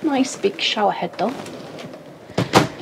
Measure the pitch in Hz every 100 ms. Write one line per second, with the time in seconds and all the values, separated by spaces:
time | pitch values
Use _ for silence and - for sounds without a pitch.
0 | 311 262 262 - 202 - - 214 196 165
1 | 170 - 202 277 - - - - - -
2 | - - - - - - - -